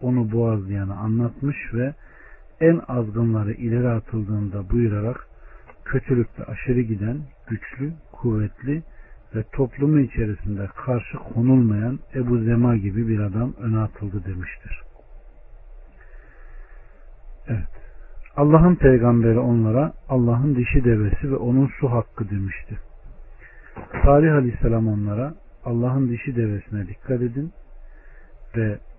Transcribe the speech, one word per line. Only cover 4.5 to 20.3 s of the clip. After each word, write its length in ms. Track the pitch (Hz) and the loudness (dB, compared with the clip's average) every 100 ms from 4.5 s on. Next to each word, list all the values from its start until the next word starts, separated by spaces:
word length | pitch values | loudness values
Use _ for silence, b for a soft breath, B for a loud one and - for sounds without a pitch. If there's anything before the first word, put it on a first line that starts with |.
| 101 92 | -6 0
buyurarak 580 | 117 117 104 110 127 - b b b b b - | 2 2 0 -4 -6 -14 b b b b b -4
kötülükte 580 | 131 - 123 113 - | -4 0 0 0 -6
aşırı 380 | - - - 123 | -12 -8 -2 0
giden, 360 | 117 101 107 143 143 - - | 0 -2 -4 -4 -10 -16 -10
güçlü, 460 | 110 - - 147 160 - | -10 -10 -10 -10 -10 -18
kuvvetli 720 | - 123 107 101 - 131 160 - b b b - 110 | -6 -2 0 -2 -6 -6 -6 -6 b b b -10 -8
ve 80 | - | -6
toplumu 480 | - 123 - 143 151 | -2 -2 0 2 4
içerisinde 680 | 123 - 107 101 98 101 98 - | 2 0 -2 -2 -6 -4 -6 -8
karşı 420 | - 123 - - | -4 -4 -4 -12
konulmayan 840 | - 113 127 131 117 104 113 139 - 135 | -6 0 4 6 6 2 -2 -6 -8 -4
Ebu 220 | 120 120 | 0 0
Zema 380 | 113 117 120 113 | 2 4 4 2
gibi 320 | 98 101 113 | 0 -2 0
bir 120 | 107 | 0
adam 340 | 104 101 127 - | -2 -2 -4 -4
öne 200 | 117 110 | -2 0
atıldı 460 | 107 - 101 98 95 | -2 -6 -8 -6 -8
demiştir. 560 | 92 87 - - - - - - - - - - - - - - b b b b b b b b b b b b b - - - | -10 -10 -14 -10 -10 -12 -20 -20 -20 -20 -20 -20 -20 -20 -20 -20 b b b b b b b b b b b b b -18 -16 -8
Evet. 200 | 113 - b b b b b b - | -6 -6 b b b b b b 0
Allah'ın 400 | 147 156 175 175 | 4 6 6 6
peygamberi 640 | 135 127 120 117 113 113 | 6 6 4 4 4 2
onlara 540 | 123 117 110 120 160 - - | 2 2 2 2 0 -6 -4
Allah'ın 460 | 131 120 | 0 2